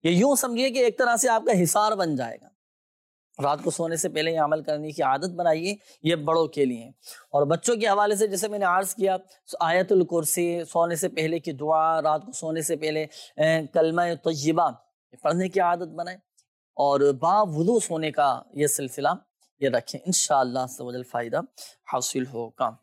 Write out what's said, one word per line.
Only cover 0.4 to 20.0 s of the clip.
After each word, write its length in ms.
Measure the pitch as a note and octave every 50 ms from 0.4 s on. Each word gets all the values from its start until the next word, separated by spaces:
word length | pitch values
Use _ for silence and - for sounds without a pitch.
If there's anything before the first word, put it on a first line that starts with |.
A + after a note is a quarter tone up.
| - B3+ A#3+ A#3 B3+ C4+
کہ 160 | A3+ C4+ B3
ایک 120 | A#3+ -
طرح 180 | - B3+ A#3+ A#3
سے 140 | A3 G#3+ B3
آپ 160 | A3+ A3+ -
کا 160 | - A3+ F3+ F3+
حصار 320 | D#3+ - G#3 G#3 G#3+ A3
بن 200 | G3 F#3 E3 D3+
جائے 220 | B2+ B2 A#2 A2+ A2
گا۔ 80 | _ - _ _ _ _ _ _ _ _ _ _ _ _ _ _ _ _ _ -
رات 200 | C#3+ C#3 D3 C#3+ C3+
کو 80 | E3+
سونے 240 | D3+ - E3+ E3 E3
سے 140 | D#3+ D#3+ D3+
پہلے 220 | D3+ D#3 D#3 E3
یہ 80 | E3 D#3+
عمل 220 | D3+ D3 D#3 D#3+ D3+
کرنے 260 | D#3 D3+ D3 D3+ D#3
کی 100 | D3 E3+
عادت 300 | D3 C3+ - C#3 D#3+ F#3 F3
بنائیے، 380 | E3+ F3 E3+ D#3 D#3+ E3 F#3+ G#3 G3+ _ - - _ -
یہ 120 | D#3+ E3+ D#3+ D3
بڑوں 200 | D3+ D#3+ E3 D#3+
کے 180 | D#3 - D3 C#3
لیے۔ 220 | B2+ B2 A2+ A#2 A#2 - _ _ - - - - _
اور 160 | - C#3+ D3
بچوں 300 | C#3 E3 E3 - - A#3+
کے 120 | A3 A3
حوالے 280 | A3 G3 G3+ G#3 G#3 G#3
سے 120 | G3 A3
جیسے 200 | G#3 G3 F3+ G3
میں 120 | G#3+ G#3 G#3
نے 60 | G3
عرض 280 | F3+ F3 F#3+ G3 F#3+ -
کیا، 200 | - F#3+ F#3+ F#3+ F#3 - _ - _ _ - - -
آیت 320 | E3+ D#3+ E3+ F#3 F#3+ F#3
الکرسی، 720 | G#3 F#3+ F3 E3 E3+ E3+ D#3 D3+ - F3 F3 E3+ E3+ F3 E3
سونے 300 | - - E3+ E3+ E3+ E3+
سے 140 | D3+ F3 F3
پہلے 300 | - D#3+ D#3+ D#3 E3 E3
کی 120 | - E3+
دعا، 500 | D3 C3 D3 D3+ D#3+ D#3 D#3+ D#3+ D#3+ D#3+
رات 240 | D3+ D#3 D3+ D#3 -
کو 60 | G#3
سونے 300 | - - - D#3+ D#3+ E3
سے 140 | D#3 F3 E3
پہلے، 280 | D3+ D#3 D#3 D3+ D#3 D#3
اے، 600 | D3+ - - - - _ - D3+ D#3+ E3 D#3+ D#3 C3+ -
کلمہ 280 | E3+ D#3+ E3 E3 F3 F3 F3 E3+ - _
طیبہ 460 | E3 E3 C#3+ C3+ D#3 D#3+ E3 E3+ D3+ B2+ - _ _ _ _ _ _ - -
پڑھنے 280 | - D3+ E3 F3 F#3 F#3
کی 100 | F#3 G3
عادت 360 | F3+ F3 F3 E3+ F3 D#3+ D#3
بنائیں، 220 | D#3+ E3+ F3+ F#3 G3+ _ _ _ _ _ _ _ _ _ _ _
اور 340 | - C#3+ C#3+ C#3+ C#3 C#3+ C#3+ C#3 B2+
با 220 | C#3 E3+ F#3+ G#3+ G#3+ F#3
وضو 300 | D3+ D3+ E3 F#3 B3 A3+
سونے 320 | - - E3+ D#3+ D#3+ D#3
کا 180 | - - C#3+ C#3 B2 A#2+ - _ -
یہ 140 | C#3 D3
سلسلہ 420 | C#3+ - - C#3+ B2+ - - C#3 D3 F3 - _ _ _ _ _ _ _ _
یہ 80 | C#3 C3+
رکھیں، 300 | A#2+ A#2+ - - -
انشاءاللہ 600 | -